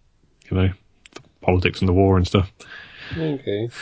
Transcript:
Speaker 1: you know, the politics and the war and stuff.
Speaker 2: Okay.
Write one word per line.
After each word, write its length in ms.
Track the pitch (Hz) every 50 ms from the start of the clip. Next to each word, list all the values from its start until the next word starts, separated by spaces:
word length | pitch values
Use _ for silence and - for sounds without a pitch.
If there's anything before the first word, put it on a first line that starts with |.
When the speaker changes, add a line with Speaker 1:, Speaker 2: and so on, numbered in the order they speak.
| _ _ _ _ _ _ _ _ _ -
Speaker 1:
you 80 | 90
know, 120 | 92 92 92 92 - _ _ _ _ _ - _
the 80 | - - _ _ _
politics 380 | - - 92 92 90 92 - -
and 60 | 92 95
the 40 | 87
war 240 | 95 98 95 95
and 80 | 92 87
stuff. 260 | - - 101 92 - - _ - - - - - - - - - - -
Speaker 2:
Okay. 540 | 165 160 156 143 135 - 98 101 104 113 117 - -